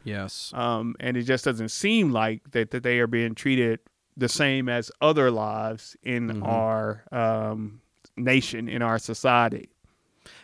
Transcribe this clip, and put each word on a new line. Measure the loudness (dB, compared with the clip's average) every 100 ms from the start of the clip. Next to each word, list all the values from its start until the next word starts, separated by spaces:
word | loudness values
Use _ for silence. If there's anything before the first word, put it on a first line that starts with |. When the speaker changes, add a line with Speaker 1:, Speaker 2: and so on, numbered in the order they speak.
Speaker 1:
Yes. | -10 -8 -8 -10 -10 -4
Speaker 2:
Um, | -2 -2 -4 -6
and | -4 -2
it |
just | 0 0 0
doesn't | -2 -4
seem | -2 2 4 4
like | 2 0 -2 -4
that, | -2 -2
that | -2
they | 0 2
are | 2
being | 2 0 -2
treated | 0 2 2 0 _ _ _ -4
the | -2
same | 2 2 2 0
as | -2 -4 2
other | 2 6 4
lives | 2 -2 -4 -4 -6 -14 -12
in | -6 -4 -2
Speaker 1:
Mm-hmm. | -4
Speaker 2:
our, | 0 0 2 0 -2 -6 -8
um, | -2 0 0 -2 -6 -8 -12 _ _ -18 -4
nation, | 2 2 2 -6 -6
in | -2
our | 0 0
society. | -2 -2 4 4 4 0 -12 _ _ _ _ _ -20 -20